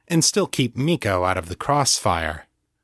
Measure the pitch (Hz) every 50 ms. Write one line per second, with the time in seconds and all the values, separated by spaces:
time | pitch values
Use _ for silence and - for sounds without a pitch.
0 | _ - 170 165 156 - - 208 180 - - - 131 120 - 120 135 165 175 -
1 | - 104 95 90 90 92 92 90 82 87 95 - - - 143 147 131 - - -
2 | - 104 87 82 80 80 82 80 - _ _ _ _ _ _ _